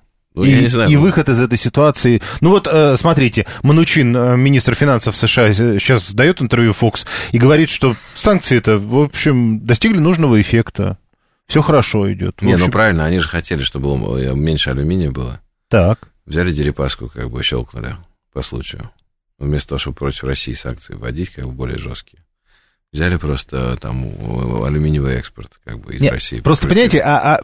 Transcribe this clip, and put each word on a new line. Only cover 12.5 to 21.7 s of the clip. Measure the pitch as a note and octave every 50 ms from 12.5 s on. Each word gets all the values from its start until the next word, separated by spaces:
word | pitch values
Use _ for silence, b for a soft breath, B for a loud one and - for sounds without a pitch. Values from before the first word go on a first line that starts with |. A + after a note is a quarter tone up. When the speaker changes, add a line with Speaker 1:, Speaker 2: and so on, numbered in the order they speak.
Speaker 1:
ну | F#2+ F2
Speaker 2:
общем | F2+ F2+
Speaker 1:
правильно, | - G2 A2 A2 F#2 D#2+ D#2
они | D#2+ F2 F#2
же | D#2+ -
хотели, | - E2+ D#2+ - F#2 C#2+ C2
чтобы | - - C#2 C2+ C#2 C#2 C2
было, | G#1 G1+ A#1+ C2
э, | C2 C2 C2
меньше | C#2 D2+ D#2+ D#2 D2 - -
алюминия | C2 C2+ C#2+ D#2 F2+ F#2+ E2+ D2
было. | C2 C2 B1+ B1 B1 - _ _ _ _ _ -
Speaker 2:
Так. | - G#2+ F2 F#2 A2+ - - - _ _ _
Speaker 1:
Взяли | - D2 D#2+ F2+ F2+
Дерипаску, | D#2+ D2 D2 D2 C#2 - C#2 C2 - - A#1+ A#1+
как | - A#1+ A#1+ B1
бы, | A1+ C2
щелкнули | C#2+ - B1+ B1 B1 - - A#1 A1 B1 - E2+ - _ _ _ _ _
по | - C2+ -
случаю. | - - - - - - - - A2+ - _ _ _ _ _ _ _ _ -
Вместо | C#2+ C#2+ D2 D2 - -
того, | C#2+ C#2
чтобы | - C#2+ B1 -
против | C#2+ C#2 C2+ - -
России | C2 C2+ - - C2 B1
санкции | - - - B1 - - - -
вводить, | - - A#1+ B1+ D#2 F#2 -
как | - - B1+
бы, | B1+
более | B1+ C2 C2 B1+